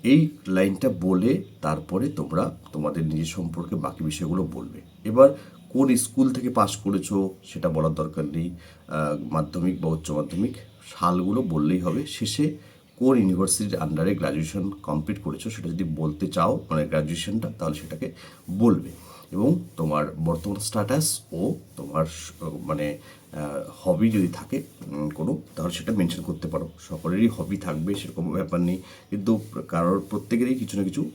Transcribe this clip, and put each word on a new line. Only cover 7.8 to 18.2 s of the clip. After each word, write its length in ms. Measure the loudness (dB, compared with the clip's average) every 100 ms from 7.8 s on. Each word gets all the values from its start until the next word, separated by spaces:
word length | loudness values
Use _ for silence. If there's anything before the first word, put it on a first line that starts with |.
| 2
দরকার 320 | 0 -4 -4 -4
নেই, 260 | -2 -4 -6 -16 -20 -8
আহ, 460 | -2 -2 -2 -2
মাধ্যমিক 480 | -2 -2 0 0 0
বা 80 | 0
উচ্চ 220 | -2 -2
মাধ্যমিক, 440 | -4 -2 -2 -2 -2 -16 -20 -20 -2
সালগুলো 420 | 2 2 2 2
বললেই 380 | 2 2 4 2
হবে। 280 | 2 -2 -4
শেষে 500 | -4 -4 2 0 0 -14 -20 _ 2
কোন 220 | 6 6
ইউনিভার্সিটির 600 | 6 4 2 2 0 -2
under-এ 360 | -2 2 2 2
গ্র্যাজুয়েশন 560 | 0 -2 -2 -2 -4
কমপ্লিট 520 | -6 -4 -2 -2 -4
করেছো 260 | -4 -6 -8
সেটা 200 | -6 -6
যদি 140 | -4
বলতে 440 | -2 0 -2 -2 -2
চাও, 320 | 2 2 2 0
মানে 160 | 0 2
গ্র্যাজুয়েশনটা, 680 | 0 0 -4 -2 -4 -4 -4
তাহলে 160 | -4 -4
সেটাকে 360 | -8 -8 -8 -10